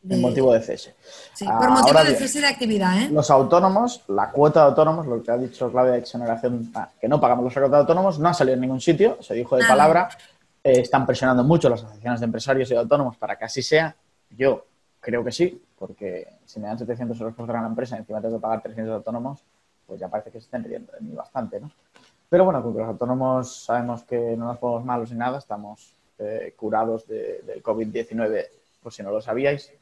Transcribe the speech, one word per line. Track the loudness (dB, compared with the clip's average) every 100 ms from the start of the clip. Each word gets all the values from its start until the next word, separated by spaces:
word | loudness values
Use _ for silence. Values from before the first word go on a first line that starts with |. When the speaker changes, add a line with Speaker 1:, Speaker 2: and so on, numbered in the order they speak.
Speaker 1:
El | -2
Speaker 2:
de | 0
Speaker 1:
motivo | 2 4 4
de | 4
cese. | 0 -10 -10 _ -20 -20 -20
Speaker 2:
Sí, | -10 -2
por | 2 4
motivo | 6 8
Speaker 1:
Ahora | 8
Speaker 2:
de | 6
Speaker 1:
bien, | 4
Speaker 2:
cese | 0 0
de | 0
actividad, | 0 -2 0 2 2
¿eh? | 2
Speaker 1:
los | 0 4
autónomos, | 4 6 4 4 2 0 -4 -4
la | -2 -2
cuota | 4 4 8
de | 6
autónomos, | 6 2 0 -4
lo | -6
que | -2
ha | -4
dicho | -4 -6 -2
Claudia | 2 2
de | 2
exoneración, | -4 -8 -6 -4 -4 -4 -8 -10
ah, | -12 _
que | -2
no | 2
pagamos | 2 2 0 0
la |
cuota | 4 4
de |
autónomos, | 4 2 0 0
no | 0
ha |
salido | 2 2 2
en |
ningún | -2 -2
sitio, | 0 4 2 0
se | -6
dijo | -6 0 2
de |
Speaker 2:
Nada. | 4
Speaker 1:
palabra. | 6 6 4 0 -8 -20 _ _ _
Eh, | 4 4
están | 4 0 0
presionando | 0 2 2
mucho | 4 4 4
las | 0
asociaciones | -6 -12 -6 -4
de | -4
empresarios | -4 -2 -2 0
y |
de | -2
autónomos | 2 2 0 -6
para | -10 -8
que | -8
así | -8
sea. | 0 0 0 -8 _ _ _
Yo | -2 0 0 _ _ _ _
creo | -6 -6
que | -4
sí, | -2 -4 -4 _ _
porque | -18 -12 -10 -10 -14 _ _
si | -14
me | -12
dan | -10
setecientos | -8 -8 -6 -8
euros | -10 -10
por | -8
cerrar | -6
una | -6
empresa | -6 -8 -10
y |
encima | -10 -8
tengo | -6 -6
que |
pagar | -4 -6
trescientos | -6 -10 -8 -8
autónomos, | -8 -8 -10 -12 _ _ _ _ _
pues | -14
ya | -10
parece | -10 -10
que | -20
se | _
estén | -10
riendo | -10 -12 -14
de | -18
mí | -14
bastante, | -14 -10 -10 -8 -12
¿no? | -14 _ _ _ _ _ _
Pero | 2 4
bueno, | 2
con | -4
que | -6
los | -6
autónomos | -6 -4 -2 0 -2 -4 -14 -4
sabemos | -4 -4 -10
que | _ -4 -4 -4
no | -6
nos | -6
ponemos | -6 -4 -4
malos | -6 -6
ni | -6
nada, | -6 -6
estamos, | _ -14 -12 -20 _ _ _ _
eh, | -10 -8 -12 _
curados | -4 -2 -2 -4 -8
de, | -10 -10 -10 -14
del | -10
covid | -6 -4 -4
diecinueve, | -6 -6 -4 -2 -2 -6 _ _ _
por | -20
si | -14
no | -8
lo | -6
sabíais. | -4 -2 -2 -2 -10 _